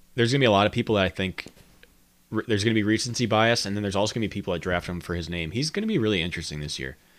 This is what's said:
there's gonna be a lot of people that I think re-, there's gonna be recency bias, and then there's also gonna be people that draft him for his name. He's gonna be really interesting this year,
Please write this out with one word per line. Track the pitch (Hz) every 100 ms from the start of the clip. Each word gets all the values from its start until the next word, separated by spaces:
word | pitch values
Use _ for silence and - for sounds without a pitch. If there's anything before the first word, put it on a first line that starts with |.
| - -
there's | 117
gonna | 139
be | 123
a |
lot | 98 104
of |
people | 117 113 104
that | 92
I |
think | - 92 - - - - - - _ _ _ -
re-, | 107 -
there's | 104
gonna | 113
be | 110
recency | 104 110 120 117 113
bias, | 107 113 117 98
and | 101
then |
there's | 101 95
also | 107 120
gonna | 101
be |
people | 101 95
that | 87
draft | 92 87 -
him | 87
for | -
his | 87 82
name. | 87 80
He's | 110 156
gonna | 202 220
be | 190
really | 107 95
interesting | 85 85 78 76
this | 76 -
year, | 65 - _